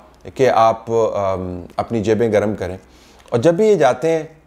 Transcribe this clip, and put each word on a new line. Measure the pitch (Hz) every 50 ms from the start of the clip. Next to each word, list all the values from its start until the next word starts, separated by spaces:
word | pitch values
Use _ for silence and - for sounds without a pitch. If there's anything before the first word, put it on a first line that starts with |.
| - - _ _ - 95 - -
कि | 135
आप, | 123 - - 113 113 113 113 - -
अम, | 113 113 110 104 - 101 101 95 95 92 92 92 90 87 87 - - -
अपनी | - - 117 117
जेबें | 101 110 110 104 120 113 104
गर्म | 104 101 107 107
करें। | 92 92 87 92 95 - _ _ _ _ _ _ _ _ - -
और | 120
जब | 110 165 170 170
भी | 214 220
ये | 208
जाते | 170 147 127 123 - 160 160
हैं | 165 160 156 - - _ _